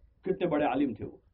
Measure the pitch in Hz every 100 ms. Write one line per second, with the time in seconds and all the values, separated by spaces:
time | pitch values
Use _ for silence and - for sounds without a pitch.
0 | - _ 185 185 175 151 147 131 139 104
1 | 104 - _